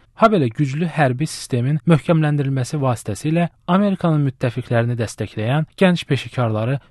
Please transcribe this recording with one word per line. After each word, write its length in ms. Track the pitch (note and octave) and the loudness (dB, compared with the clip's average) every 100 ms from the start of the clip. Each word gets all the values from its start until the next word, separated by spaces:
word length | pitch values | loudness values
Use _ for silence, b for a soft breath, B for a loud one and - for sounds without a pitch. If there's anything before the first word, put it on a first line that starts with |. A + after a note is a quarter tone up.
| _ | _
habelə 340 | - A3 G#3 B2+ | 0 2 4 0
güclü 400 | A2 D3 C#3 E3+ | 0 -2 -2 -4
hərbi 380 | D3 C#3 B2 D#3 | 0 0 0 -4
sistemin 480 | - - B2 B2 D3+ | -8 -6 -2 0 0
möhkəmləndirilməsi 960 | - E3 - E3 D#3 D3 C3+ C3+ B2 D#3 | 2 2 4 2 2 0 0 -2 -2 -2
vasitəsilə 640 | C3 A#2 - G2+ D3+ E3 E3+ - | 0 -2 -4 -6 -2 0 -2 -4
Amerikanın 640 | - F3+ G#3 F#3+ F3 D#3 C#3+ | -2 0 2 0 0 2 0
müttəfiqlərini 720 | - B2+ B2+ B2 A#2+ A#2 A#2+ | 0 -4 -4 -2 0 0 -2
dəstəkləyən 680 | G#2+ - G#2 - G#2+ C#3+ D#3 - | -4 -6 -8 -4 -2 -2 -2 2
gənc 260 | F#3 F3 - | 2 2 0
peşəkarları 760 | C#3 A#2+ - A#2+ G#2+ A2+ C#3 b | -4 -2 -4 -2 0 -2 -4 b